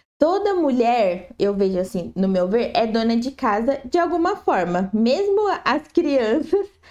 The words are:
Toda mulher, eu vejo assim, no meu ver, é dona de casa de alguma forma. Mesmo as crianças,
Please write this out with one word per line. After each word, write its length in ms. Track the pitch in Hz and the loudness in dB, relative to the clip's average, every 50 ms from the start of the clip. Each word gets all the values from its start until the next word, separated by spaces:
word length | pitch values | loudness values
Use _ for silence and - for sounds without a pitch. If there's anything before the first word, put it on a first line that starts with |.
| _ _ _ | _ _ _
Toda 380 | - 294 320 359 403 403 415 392 | 0 0 2 2 0 0 0 0
mulher, 760 | 359 320 277 254 247 226 233 240 240 214 185 175 180 - - - | 0 0 0 2 2 2 2 2 2 2 0 0 -4 -8 -12 -6
eu 160 | - 190 202 202 | -2 -2 0 0
vejo 240 | 196 202 190 190 | 0 0 0 0
assim, 340 | 180 185 185 - 185 170 - - | -2 -4 -4 -4 -6 -6 -6 -4
no 120 | - 190 | -2 0
meu 200 | 190 190 185 180 | 0 0 0 0
ver, 240 | 185 202 240 226 - - | 0 0 0 0 0 0
é 140 | - 226 | 0 0
dona 300 | 226 208 226 226 226 233 | 0 0 0 0 2 0
de 140 | 233 233 269 | 0 -2 -4
casa 480 | 269 - - 233 202 208 233 262 269 - - | -6 -4 -2 -2 0 0 0 -2 -2 -4 -4
de 120 | 247 - | -2 0
alguma 380 | 349 339 339 339 339 330 359 415 | 0 0 0 0 0 0 0 -2
forma. 540 | 392 - - 269 202 175 180 175 180 196 190 214 | -2 -2 0 0 2 0 0 0 -2 -2 0 0
Mesmo 480 | 214 226 233 269 359 403 403 392 415 427 403 339 - - | 0 2 2 2 2 2 2 2 2 2 0 -2 -2 -2
as 240 | - 247 302 - - | -2 -2 -2 -4 -4
crianças, 800 | - 339 - 294 277 269 233 214 226 311 294 - - 403 392 - _ _ _ - | -2 0 0 2 2 0 2 2 0 -2 -2 -2 -2 -2 -2 -4 _ _ _ -20